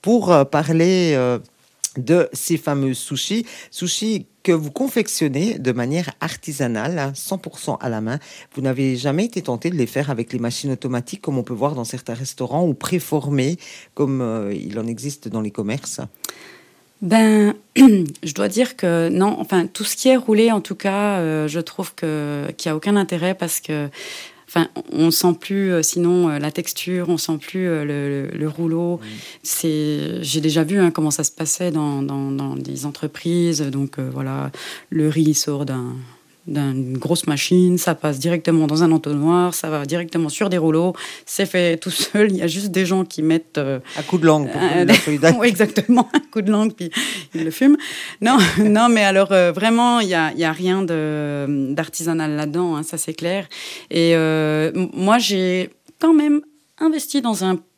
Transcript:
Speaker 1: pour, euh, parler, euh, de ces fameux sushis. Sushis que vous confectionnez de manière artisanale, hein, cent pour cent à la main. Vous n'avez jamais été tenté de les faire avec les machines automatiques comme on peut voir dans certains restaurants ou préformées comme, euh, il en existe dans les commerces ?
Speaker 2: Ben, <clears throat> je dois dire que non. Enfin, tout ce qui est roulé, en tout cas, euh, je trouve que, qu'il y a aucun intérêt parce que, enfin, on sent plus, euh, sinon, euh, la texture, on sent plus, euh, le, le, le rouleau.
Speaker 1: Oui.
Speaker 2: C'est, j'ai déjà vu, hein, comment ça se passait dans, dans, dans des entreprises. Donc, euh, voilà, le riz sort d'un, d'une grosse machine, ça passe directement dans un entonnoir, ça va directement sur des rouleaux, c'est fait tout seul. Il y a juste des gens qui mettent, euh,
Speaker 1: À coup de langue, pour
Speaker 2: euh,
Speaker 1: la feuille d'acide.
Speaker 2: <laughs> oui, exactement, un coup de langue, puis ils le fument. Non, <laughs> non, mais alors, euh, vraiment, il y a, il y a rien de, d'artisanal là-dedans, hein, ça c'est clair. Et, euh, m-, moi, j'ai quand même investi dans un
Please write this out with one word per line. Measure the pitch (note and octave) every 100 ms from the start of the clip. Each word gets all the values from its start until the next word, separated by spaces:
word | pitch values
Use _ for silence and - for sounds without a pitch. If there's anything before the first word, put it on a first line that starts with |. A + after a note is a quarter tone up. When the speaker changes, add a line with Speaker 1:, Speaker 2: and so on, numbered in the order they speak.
Speaker 1:
pour, | F#3 A#3 F3+
euh, | E3
parler, | C#3 D3+ D3+ E3 E3+ F#3 E3+ C#3+
euh, | B2 A#2+ - _ _ _ - -
de | A#2 F3 E3
ces | C#3+ - E3
fameux | - C#3+ C3+
sushis. | B2+ - C3+ - G#3+ A3+ - -
Sushis | - F3+ - G#3+ G#3 - _
que | -
vous | E3+ D3+
confectionnez | - C4+ A#3+ G#3 - D3+ C3+ G3+ -
de | B2+
manière | A#2+ B2 D#3+ F3+ -
artisanale, | - - - C#3 B2+ A2 B2+ E3+
hein, | C#3 C#3
cent | - F#3+
pour | D#3+ -
cent | - B2
à | B2+
la | A2+
main. | A2 C#3 - - - -
Vous |
n'avez | C3+ B2+ C3+ B2+
jamais | C#3+ D3 A3+
été | F#3+
tenté | D3+ A#2+ E3
de | F3
les | A#2
faire | B2+ C#3+
avec | A#2+ A#2
les | B2
machines | A#2 A#2+ C#3+
automatiques | B2+ C3 B2 - -
comme | - C3+
on |
peut | A2+ A#2+
voir | C#3
dans | C3+ A#2
certains | C3 -
restaurants | A#2 C3 - B2 C#3+ F3+
ou | -
préformées | - F3+ - D#3 C#3 C#3+ C3 F3 - - - -
comme, | C#3+ C3+
euh, | A#2+ A2 G2+
il | G2+ - G#2
en | A2+
existe | A#2 C3+ C#3 A2+
dans | A2+
les | G#2+
commerces ? | G2+ G#2 C3+ - - B2+ _ - - - - _ _ _ _
Speaker 2:
Ben, | F#3 A3 A3 G#3+ G#3 - _
<clears throat> | -
je | C4 G3+ D#3+ - F3 C#3+
dois | -
dire | F#3+ B3 -
que | F#3 E3+ E3
non. | F3+ G3 -
Enfin, | - F#3+ F3
tout | -
ce | G#3 -
qui | C4
est | C4
roulé, | B3 G#3+ A3+
en | G#3+
tout | E3+ F#3+
cas, | G3 G3 G#3 G3
euh, | E3 D#3 D3+
je | D#3
trouve | E3 - F#3 -
que, | E3 D3+ D3 D3 C#3+ -
qu'il | E3+
y |
a | D#3
aucun | G3+ G3+
intérêt | F#3 F3 F3 F#3+
parce | E3+ -
que, | - D3+ C#3+ - - - - - _
enfin, | F3 D#3+ - -
on | - D#3+
sent | E3 F3+ E3+
plus, | - G3 G3
euh, | F3
sinon, | D#3 F3+ F3 F3+ E3+
euh, | D3
la | D3
texture, | D3+ F3 - - F3+ E3+
on | E3
sent | - D#3+
plus, | - F#3+ F3+
euh, | D#3+ D3
le, | C#3+ C#3+ C#3 C#3
le, | -
le | D3+
rouleau. | D3+ E3 E3 F3 F3
Speaker 1:
Oui. | G#2+ G#2+ - -
Speaker 2:
C'est, | - - E3+ D3+ D3+ D3+ D3 -
j'ai | D3+ D#3
déjà | D#3 D#3
vu, | D#3 G3
hein, | F3
comment | E3 D#3
ça | D3
se | D3+
passait | - D#3+ - F3+
dans, | D#3+ D3 C#3
dans, | C#3 C#3 C#3
dans | C#3 C#3 C3+
des | C3 C3+ C#3+
entreprises. | C#3 D#3 - E3+ F3 E3+ D3+
Donc, | C#3+ C#3 C#3 -
euh, | C3
voilà, | C3 C3+ C3+ C#3 - - - -
le | D#3+ D3+
riz | D#3 D#3 D3
sort | - C#3+ C#3
d'un, | C3 B2 B2+ B2 - _ _ -
d'une | D3 C#3+ C3 B2+ C3
grosse | C3+ E3+ -
machine, | C#3+ - F3+ F3+ F3+
ça | -
passe | D#3+ D#3 C#3
directement | D#3 E3+ E3 E3 D#3
dans | D#3
un | E3+
entonnoir, | D#3+ D3 D3 D3+ F3 F3+
ça | E3+ D#3+
va | D#3 C#3
directement | E3+ E3+ E3+ D#3
sur | - G3+
des | F3+
rouleaux, | D#3+ D#3+ F3+ E3+ - - -
c'est | - G3
fait | F#3 F3 E3
tout | F#3
seul. | - - G#3 G#3
Il | F#3+
y |
a | E3+
juste | E3 G3+
des | F3+ F#3
gens | F#3+
qui | F3+ -
mettent, | D#3 E3 D#3+ -
euh, | C#3 C3+ - -
Speaker 1:
À |
coup | D3 F3+
de | D#3+
langue, | D3+ C#3
pour | C#3+
Speaker 2:
euh, | F3 F3 F3+
Speaker 1:
la |
feuille | G#3+ - D3
d'acide. | D#3 A#3+
Speaker 2:
<laughs> |
oui, | A#3+
exactement, | F#3 G#3 G#3 G3+ A#3+ -
un | D4+ -
coup | A3
de | G3
langue, | G#3 A3
puis | - F3 G3 B3+ G3+ D3+ E3
ils |
le | D#3+
fument. | D#3+ C4+ D4+ - - - -
Non, | A3 C4 F3+
<laughs> | D#3
non, | G#3+ G#3 A#3+
mais | A3+
alors, | G3+ F#3+ G3
euh, | G3 F3
vraiment, | E3+ A3 A#3 A#3+ A#3+
il | G3+
y | F3
a, | D#3+
il | C#3
y | E3
a |
rien | D#3+ F3+ F#3+
de, | F#3 D#3+ D3+ D3+ D3 C#3+ C#3 C#3+ C3+
d'artisanal | C#3+ D#3+ - E3 E3 D#3 D3+
là-dedans, | D3+ D#3+ F3+ D#3
hein, |
ça | D#3 E3
c'est | -
clair. | D#3+ E3+ G3 E3+ - - - -
Et, | E3+ E3 E3
euh, | D#3+ D#3 D#3 D3+ D#3
m-, | - F3+
moi, | - F#3+ A#3
j'ai | A#3 G3 F#3 F#3 - _ _ _
quand | D#4+
même | D#4 D4 D4 D4 _ _ _
investi | D#4+ D#4 - C#4+
dans | A#3+ G3+
un | F#3 F3+ _